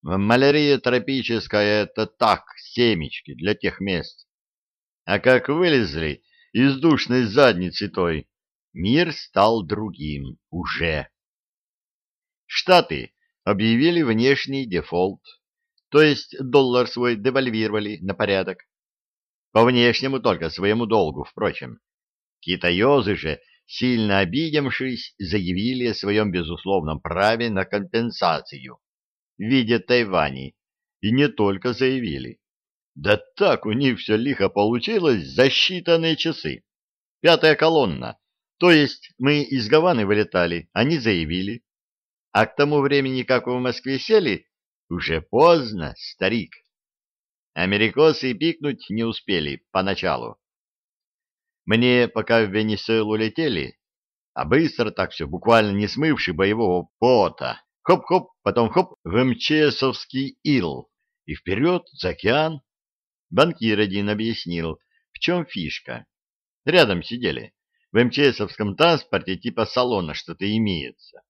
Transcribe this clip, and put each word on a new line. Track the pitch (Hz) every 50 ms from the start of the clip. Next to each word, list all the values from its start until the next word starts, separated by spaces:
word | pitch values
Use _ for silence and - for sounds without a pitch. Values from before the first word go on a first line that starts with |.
| _
Малярия | 71 90 95 98 104 117 123 135 139 143 151 147 147 139 131
тропическая — | - 123 123 123 - - 135 131 110 - 113 110 - - - 104 104 104 104 107 101
это | 92 _ - 110
так, | - _ _ 117 113 98 87 - - - -
семечки | - - - - 123 120 107 87 76 67 - - _ - 71
для | 60 80 98 104
тех | - - 95 - -
мест. | 95 101 92 85 - - - _ _ _ _ _ _ _ _ _ _ _ _ _ _ _ _ _ _
А | - 95 104
как | - 127 127 123 - -
вылезли | 143 165 180 175 156 131 113 85 69 80 82 78 71 - _ _ _ _ _ _ _
из | 107 127 139 135 135
душной | 139 165 151 - - - 120 127 123
задницы | 107 98 135 143 123 107 87 92 90 85 - 104 98
той, | - - 90 85 82 76 71 _ _ _ _ _ _ _ _ _ _
мир | - 85 98 123 151 175 170 147
стал | - - - _ 98 101 110 117 113 95
другим | 76 104 104 110 107 - - 73 76 73 71 69 67 - _ _ _
уже. | - 85 82 - - - 85 85 78 73 71 - _ _ _ _ _ _ _ _ _ _ _ _ _ _ _ _ _ _ _ _ _ _ _ _ _ _ _
Штаты | _ - - - - 185 175 - - 80 67 60 - _ _ _ _ _ _ _
объявили | 92 104 95 107 113 113 117 139 170 175 170 156
внешний | 123 113 110 117 131 139 135 - 135 135 135 135
дефолт, | 117 90 85 80 - - 87 90 95 98 - _ - _ _ _ _ _ _ _ _ _ _ _ _
то | - 147
есть | 156 151 143 127 - _ - -
доллар | 135 127 120 143 135 127 120 123 123 110
свой | - 123 120 123 120
девальвировали | 104 101 131 131 139 131 127 110 110 110 107 104 107 107 101 107 -
на | 85 95 95
порядок. | - 107 101 98 95 95 92 92 _ - _ _ _ _ _ _ _ _ _ _ _ _ _ _ _ _ _
По | _ 110 117
внешнему | 123 127 120 120 120 110 - 123 135 135 131
только, | 110 120 95 78 82 80
своему | 78 - 92 101 107 117 120
долгу, | 107 113 107 92 76 67 73 -
впрочем. | - _ - 104 95 - - - 62 58 _ _ _ _ _ _ _ _ _ _ _ _ _
Китаезы | - 85 90 - - 87 87 90 107 135 143 135 107 98 101
же, | 82 - 80 73 - _ _ _ _ _
сильно | _ - - 123 127 123 117 110 104 98 98
обидевшись, | 98 85 90 135 165 160 151 151 143 131 117 - 131 131 127 120 - - _ _
заявили | 101 85 85 107 92 85 90 92 104 120 127 127 123 117
о | 104
своем | - - 101 104 107 110 104
безусловном | 87 92 85 78 87 - - 95 98 95 78 76 78 73
праве | _ 80 82 90 98 107 113 113 120 117
на | 107 95 95
компенсацию | - - 104 98 90 - 113 117 120 98 - - 87 80 73 - - - 69 64 64 62 _ _ _ _ _ _ _ _ _ _ _ _ _
в |
виде | 101 110 131 135 120 107 120 113
Тайвани. | - - 120 123 117 101 95 87 78 71 67 65 67 65 _ _ _ _ _ _ _ _ _ _
И | - 107
не | 117 131 147 147
только | - - 107 101 98 95 - 127 120
заявили. | 120 131 131 131 131 120 95 73 67 64 62 - _ _ _ _ _ _ _ _ _ _ _ _
Да | - 71 101 104 104 - _ _
так | - 202 190 135 - -
у | 107
них | 107 123 143 135 120 98
все | - - 107 107
лихо | 117 139 135 - 98 95
получилось | - 104 104 107 120 120 - - 226 208 175 156 123 98 78
за | 67 67 - 127 135
считанные | - - - - 185 180 - - 170 165 165 165 160
часы. | - - 165 160 - - 76 65 - _ _ _ _ _ _ _ _ _ _ _ _
Пятая | - 160 170 156 - 156 151
колонна. | - 151 160 165 156 131 101 76 62 62 - - _ _ _ _ _ _ _ _ _
То | 165 180
есть | 170 156 147 127 - - - - _ _
мы | 123 139 147 147
из | 143 - 135 131 110 104
Гаваны | 147 156 160 180 170 120 104
вылетали, | 98 104 107 107 - - 92 87 85 85 85 85 _ _
они | 98 117 139 170 156
заявили. | 117 113 101 85 80 76 85 90 95 101 117 120 _ _ _ _ _ _ _ _ _ _ _ _ _ _
А | _ 98 110
к | - -
тому | - 143 147 147 147
времени, | 139 139 143 139 135 131 131 127 120
как | - 131 123 - 120
в | 123 127
Москве | 127 127 117 - _ 131 135 131
сели, | - - 220 220 190 135 98 80 _ _ _ _ _ _ _ _ _ _
уже | 85 87 78 78 82 80
поздно, | 78 _ - 117 151 170 170 165 135 113 107 92 80 73 - -
старик. | - - - _ 95 95 110 117 90 - - - _ _ _ _ _ _ _ _ _ _ _ _ _ _ _ _ _ _ _
Америкосы | 76 87 92 101 101 110 110 - 131 156 160 151 - - 131
и | 123
пикнуть | 95 147 165 160 - 143 147 131 - - -
не | 101 110 117
успели | 113 110 - _ - 98 85 76 73 69 65 _ _
поначалу. | _ 95 95 98 95 - - - 73 62 58 57 - _ _ _ _ _ _ _ _ _ _ _ _ _ _ _ _ _ _ _ _ _ _ _ _ _ _
Мне, | - 107 117 120 123 123 123 120 113
пока | - 117 101 - 117 117 110
в | 101
Венесуэлу | 92 107 110 107 107 95 - - 113 113 110 107 110
летели, | 107 110 110 107 - 160 147 113 82 67 64 - _ _ _ _ _ _ _ _ _ _ _ _
а | - 69
быстро | 76 110 147 165 156 - - 120 107
так | 92 - 95 90
все, | - - 80 71
буквально | 76 90 - 107 117 113 110 104 98
не | 101 104 98
смывши | - 127 151 160 147 117 - - 90
боевого | 78 95 98 107 113 117 98 90 87 82 _ _ _
пота, | 113 123 127 113 98 82 - - 67 62 - - _ _ _ _ _
хоп-хоп, | - 175 185 - - 170 185 - - _ _ _
потом | - 98 120 117 107
хоп, | - - 185 - - _ _
в | - 87
М | 113 127 131 120
Ч | 117 - - 151 156 151 147
С-овский | - - - 135 120 - - _ - 131 139 135 - _ _
ил, | 156 143 127 92 80 69 64 - _ _ _ _ _ _ _ _
и | - 78
вперед | - _ - 92 107 139 170 180 175 - _
за | _ - - 90
океан. | 87 - - 104 120 147 156 160 160 143 _ _ _ _ _ _ _ _ _ _ _ _ _ _
Банкир | - - - 180 160 - 113 113 107 101
один | 107 101 92 101 101 104
объяснил, | 107 104 110 113 113 - - 85 85 85 82 82 78 _ _ _ _ _ _ _
в | _ -
чем | - - 180 180 165
фишка. | - - 104 82 73 - - _ - 62 58 - _ _ _ _ _ _ _ _ _ _ _ _
Рядом | 143 160 180 156 110 95 87 85
сидели. | - 117 123 120 95 71 60 55 - _ _ _ _ _ _ _ _
В | - 104
М | 120 123
Ч | - 139 147 135 117
С-овском | - 110 95 - - 110 104 95
транспорте | - 151 170 170 139 - _ - 95 - - 95
типа | - - 120 - - 113
салона | - - 123 127 123 117 98 87 78 73
что-то | - - - 82 _ 95
имеется. | 101 107 113 113 104 92 80 67 62 - _ _ - _ - _